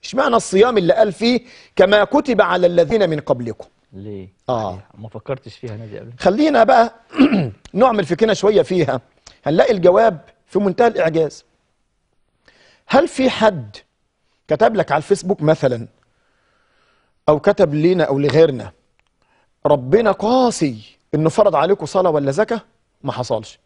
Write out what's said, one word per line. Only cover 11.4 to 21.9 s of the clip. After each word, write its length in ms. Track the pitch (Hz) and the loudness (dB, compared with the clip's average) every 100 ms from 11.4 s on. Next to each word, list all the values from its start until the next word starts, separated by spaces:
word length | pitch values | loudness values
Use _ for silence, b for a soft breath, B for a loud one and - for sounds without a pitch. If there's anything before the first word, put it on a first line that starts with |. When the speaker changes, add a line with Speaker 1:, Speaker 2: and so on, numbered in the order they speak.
| _ _ _ _ _ _ _ _ _ _ b b b b b | _ _ _ _ _ _ _ _ _ _ b b b b b
Speaker 1:
هل 220 | 262 320 | 0 0
في 220 | - 262 | 0 -2
حد 460 | - 220 175 107 - _ _ _ _ _ _ _ | 2 0 -2 -12 -20 _ _ _ _ _ _ _
كتب 280 | 151 233 214 | 0 0 0
لك 160 | 160 | -2
على 60 | 147 | -2
الفيسبوك 440 | 151 202 180 196 | -2 -4 -2 -2
مثلًا 440 | 151 156 135 117 117 _ _ _ _ _ _ _ _ _ _ _ _ _ - | 0 0 0 -4 -10 _ _ _ _ _ _ _ _ _ _ _ _ _ 0
أو 120 | 151 | 2
كتب 340 | 202 202 175 | 0 2 0
لينا 300 | 147 165 185 | 2 0 0
أو 140 | 156 139 | 0 0
لغيرنا: 540 | 143 135 160 127 98 _ _ _ _ _ _ _ _ _ 147 | 0 2 2 0 -12 _ _ _ _ _ _ _ _ _ 0
"ربنا 440 | 143 127 202 226 | 0 2 0 2
قاسي 840 | 190 208 254 254 190 151 110 - _ _ | -2 0 0 0 -2 -4 -6 -18 _ _
إنه 140 | 147 156 | -2 0
فرض 280 | - 202 160 | 0 -2 0
عليكم 300 | 165 202 | 0 -2
صلاة 240 | 151 | -2